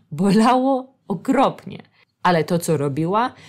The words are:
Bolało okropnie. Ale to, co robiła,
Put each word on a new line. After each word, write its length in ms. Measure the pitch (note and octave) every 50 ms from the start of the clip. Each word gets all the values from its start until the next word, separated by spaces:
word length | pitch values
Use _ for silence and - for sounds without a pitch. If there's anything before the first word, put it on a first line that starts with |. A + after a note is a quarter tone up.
| _ _
Bolało 800 | D3+ D3 F#3+ G3+ F#3 A3 A3 B3 B3 B3+ B3+ C4+ C4+ B3+ C4 - _ _ _
okropnie. 760 | - G3+ F3 - - C4+ D4 B3 F#3 - - - - - - - _ _ _ _ _ _ _ -
Ale 200 | F3+ F3 D#3+ D#3
to, 160 | - F3+ E3
co 180 | - - D#3+
robiła, 560 | C3+ C#3 D3 C3+ D3+ D#3+ E3+ G3 A3 A#3+ B3+ - - -